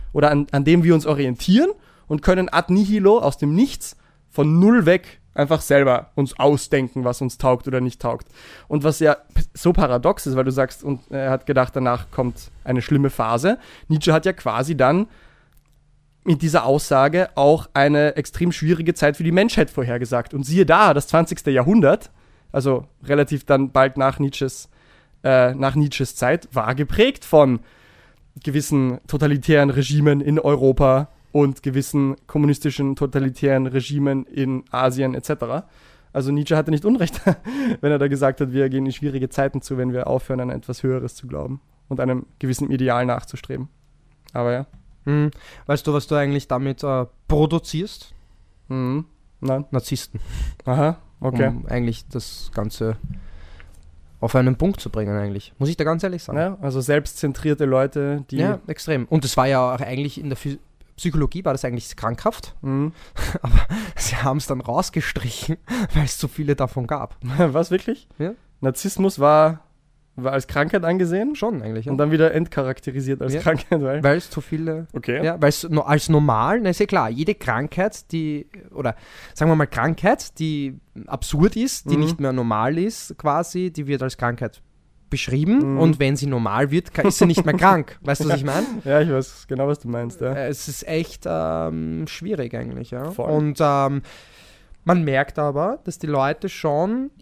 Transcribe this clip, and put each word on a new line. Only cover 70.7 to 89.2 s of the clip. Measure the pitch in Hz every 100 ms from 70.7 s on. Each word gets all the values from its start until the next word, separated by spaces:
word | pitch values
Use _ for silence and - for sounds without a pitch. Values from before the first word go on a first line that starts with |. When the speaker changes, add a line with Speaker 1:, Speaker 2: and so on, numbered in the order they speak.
| 202
Speaker 1:
angesehen? | 165 185 175 185 262
Speaker 2:
Schon | 294 214 165
eigentlich, | 110 110 117
ja. |
Speaker 1:
Und | 135
dann | 147
wieder | 156 160
entcharakterisiert | 151 160 - 131 131 - 135 131 135
als | 131
Speaker 2:
Ja. | 147
Speaker 1:
Krankheit, | 170 156 - 165
weil | 135 147
Speaker 2:
Weil's | 139 165 -
zu | -
viele, | - 156 160 160 160
Speaker 1:
Okay. | 139 - 127
Speaker 2:
ja, | 160 170
weil's | 143 - 165
no-, | 156
als | 139 147 -
normal, | 151 147 110 131 226
na, | 196
ist | 175
ja | 208
klar, | 190 113
jede | 117 160
Krankheit, | 214 131 117 147 - 208 - -
die, | 165 156 147 - 185 -
oder | - 127 - - - -
sagen | - 160
wir | 156
mal | 143
Krankheit, | - 165 160 185 277 - -
die | 160 147 135 135 _ - -
absurd | 135 - 147 185 220
ist, | 262 - 147
die | 147
Speaker 1:
Mhm. |
Speaker 2:
nicht | 156 160
mehr | 139
normal | 127 117 107 120 165
ist | 202 - - -
quasi, | 151 151 175 180 185
die | 156 139
wird | 139
als | 131 -
Krankheit | 120 120 117 - _ _ _ _ _
beschrieben | 139 - 131 160 254 285
Speaker 1:
Mhm. | 135
Speaker 2:
und | 165 139
wenn | 135 139
sie | 139
normal | 123 107 110 139
wird, | 160 -
ka-, | -
ist | 196 -
sie | 175
nicht | 170
mehr | 160
krank. | - 185 180 - -
Speaker 1:
<laughs> |
Speaker 2:
Weißt | 143 143
du, | 160
was | 160
ich |
meine? | 139 151 262 214
Speaker 1:
Ja, | 135 147
ich | 160
weiß | 135